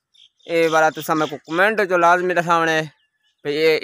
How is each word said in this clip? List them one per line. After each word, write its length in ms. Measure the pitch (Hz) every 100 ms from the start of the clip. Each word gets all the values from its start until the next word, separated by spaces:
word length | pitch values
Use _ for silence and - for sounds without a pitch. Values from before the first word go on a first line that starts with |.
| _ _ _ _ -
E 200 | 170 165
wala 200 | 160 156
तुसा 220 | 156 151 156
मेरे 220 | 151 143
को 0 | -
comment 360 | 165 202 214
जो 140 | 190 180
लाजमी 340 | 170 180 180
दसावने, 480 | 170 165 170 165 156 156 - _ _ _ _ 147
भई 80 |
ए 180 | 147 160 156